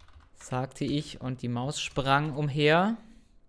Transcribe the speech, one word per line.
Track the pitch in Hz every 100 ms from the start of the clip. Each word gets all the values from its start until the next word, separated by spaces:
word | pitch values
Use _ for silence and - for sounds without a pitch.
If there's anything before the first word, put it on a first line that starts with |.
| - - -
sagte | - - 127 131 -
ich | 139 143 - -
und | 127 127
die | 120
Maus | 120 131 -
sprang | - - 135 139 151
umher. | 143 147 143 147 165 202 226 - - _ -